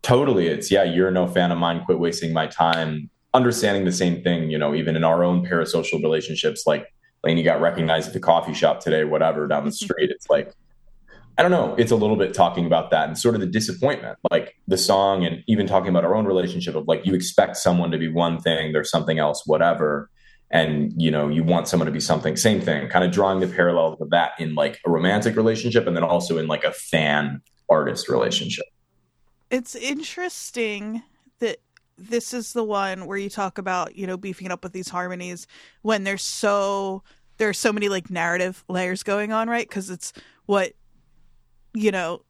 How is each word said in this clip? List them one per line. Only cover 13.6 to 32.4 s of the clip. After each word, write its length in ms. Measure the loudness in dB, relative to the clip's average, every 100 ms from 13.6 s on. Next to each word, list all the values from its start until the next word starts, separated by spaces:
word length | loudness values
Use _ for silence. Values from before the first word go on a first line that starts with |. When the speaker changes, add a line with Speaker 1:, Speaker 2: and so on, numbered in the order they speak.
| -2 -2 -2 -2 -8 -14 -2
Speaker 1:
like, 240 | -2 -2 _ -4
the 80 | -2
song, 480 | 2 4 4 2
and 180 | 0 -2 0
even 200 | 0 4
talking 220 | 2 2
about 160 | 2
our 100 | 2
own 120 | 2 2
relationship 480 | 0 0 -4 -6
of, 120 | -6 -2
like, 200 | 0 2
you 80 |
expect 420 | 0 2 2 2 0
someone 340 | 0 2 0
to 60 | -2
be 80 | -2
one 300 | 0 0 0
thing, 340 | -2 -2 0
they're 100 | -2
something 340 | 0 -2 0 0
else, 280 | 0 -2 0
whatever. 640 | 2 4 2 0 -2 -6 _ _ _ _
And, 420 | 0 0 0 -2 0
you 120 | 0
know, 180 | 2 0
you 140 | 0
want 260 | 2 0 2
someone 180 | 0 0
to 60 |
be 80 | -4
something, 360 | -2 -2 0 0
same 240 | 2 2
thing, 260 | 0 -4 0
kind 120 | 2
of 100 | 2
drawing 280 | 2 2 2
the 60 | 0
parallel 500 | 2 2 4 0 -2
to 80 | 0
that 220 | 0 0 -4
in, 160 | -6
like, 240 | -2 -2 -2
a 60 | -2
romantic 440 | 2 2 2 2
relationship 520 | 2 2 2 2 2 2
and 100 | 0
then 80 |
also 320 | 2 0 0 -2
in, 120 | -2
like, 160 | -2
a 80 | -2
fan 680 | -4 -2 0 2 0 -2 -6 _ _ 2
artist 400 | 2 2 -4 -2
relationship. 560 | 0 2 -2 -4 -8 -10 _ _ _ _ _ _ _ _
Speaker 2:
It's 260 | -6 -4
interesting 1300 | -8 -6 -6 -8 -8 -10 -10 -12 -6 -6 -6 -8 -10 -12 _ _ _
that 180 | -6 -6 _ _ _ _
this 380 | -6 -6 -4
is 180 | -8